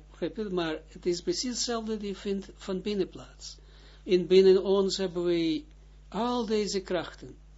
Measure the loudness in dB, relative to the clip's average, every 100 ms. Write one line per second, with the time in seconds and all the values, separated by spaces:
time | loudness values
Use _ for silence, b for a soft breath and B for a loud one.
0 | -12 -8 -6 -4 -4 -2 -2 -4 -10 -8
1 | -4 -4 -2 -4 -4 -4 -4 -4 -4 -6
2 | -6 -8 -4 -6 -6 -12 -8 -6 -2 -2
3 | -2 -4 -20 -18 -18 -18 B B B B
4 | B 2 6 8 10 8 6 2 2 0
5 | -4 -2 0 0 0 -2 -6 -20 -20 -20
6 | -12 -6 -2 -2 0 0 0 -2 -2 -4
7 | -4 -10 -18 -20 -20